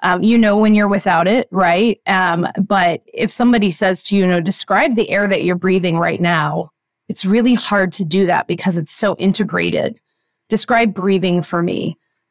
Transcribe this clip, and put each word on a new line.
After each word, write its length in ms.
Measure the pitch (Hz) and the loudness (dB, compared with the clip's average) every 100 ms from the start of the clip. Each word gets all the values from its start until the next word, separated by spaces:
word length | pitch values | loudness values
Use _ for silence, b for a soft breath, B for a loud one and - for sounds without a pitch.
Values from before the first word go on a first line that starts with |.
um, 220 | 185 180 | -2 0
you 140 | 214 233 | 2 4
know, 180 | 214 208 | 4 4
when 180 | 214 | 4
you're 140 | 208 202 | 4 2
without 400 | 196 196 165 175 | 0 0 0 2
it, 220 | 240 - | 0 0
right? 480 | 180 175 175 233 196 - | 0 2 2 2 0 -2
Um, 400 | 190 185 170 180 - | 0 0 0 -2 -2
but 440 | 196 196 175 160 - | 0 2 2 -2 -8
if 200 | - 214 | -6 -4
somebody 360 | - 240 233 196 | 0 2 4 2
says 320 | 156 190 185 | 0 0 -2
to 120 | - 202 | 0 0
you, 60 | |
you 60 | 185 | 2
know, 120 | 175 | 2
"Describe 560 | 170 - - 202 302 233 | 0 -4 -2 0 2 0
the 140 | - | 0
air 180 | 196 208 | 0 0
that 160 | 185 | 0
you're 140 | 180 180 | 0 -2
breathing 400 | 190 185 175 165 | 0 0 0 0
right 220 | 170 160 | -2 0
now," 500 | 175 170 151 160 160 _ _ _ - | 0 0 -2 -4 -8 _ _ _ -12
it's 160 | - 190 | -6 0
really 300 | 220 247 240 | 2 2 0
hard 360 | - 202 185 | 0 0 0
to 140 | - 165 | -4 -2
do 200 | 190 180 | 0 0
that 200 | 160 - | 0 -2
because 300 | 175 190 170 | -4 -2 -2
it's 160 | 156 | -4
so 240 | - 208 165 | -4 -4 0
integrated. 840 | 196 190 196 175 - - - 226 _ _ _ _ - | 0 0 -2 -2 -2 -2 -4 -6 _ _ _ _ -6
Describe 460 | 214 - 233 233 | -4 0 2 0
breathing 480 | 185 196 190 185 175 | 0 0 0 2 0
for 200 | - 175 | -2 -2
me. 360 | 175 180 - - _ _ _ | -2 -4 -6 -8 _ _ _